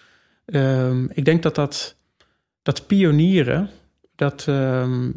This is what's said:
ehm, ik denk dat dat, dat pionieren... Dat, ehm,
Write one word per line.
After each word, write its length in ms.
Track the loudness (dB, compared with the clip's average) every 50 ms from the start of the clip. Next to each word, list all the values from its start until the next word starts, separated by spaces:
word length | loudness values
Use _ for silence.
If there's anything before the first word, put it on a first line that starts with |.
| _ _ _ _ _ _ _ _ _
ehm, 580 | -4 0 0 2 2 2 0 0 0 0 -2 -2 -4
ik 160 | -4 0 2
denk 180 | 2 2 2 0
dat 120 | -2 -2
dat, 400 | -2 -4 -4 -6 -10 -12 -12 -16 _ _ _ _ _ _ _ _ _ _ _ _ _
dat 260 | _ -6 -6 -6 -2
pionieren... 840 | 0 2 4 4 4 4 4 4 4 4 2 2 2 0 -2 -2 -6 -8 _ _ _ _ _ _ _ _
Dat, 300 | -2 -2 -2 -2 -4 -4
ehm, 640 | -2 -2 0 0 0 -2 -2 -2 -2 -2 -2 -4 -4 -6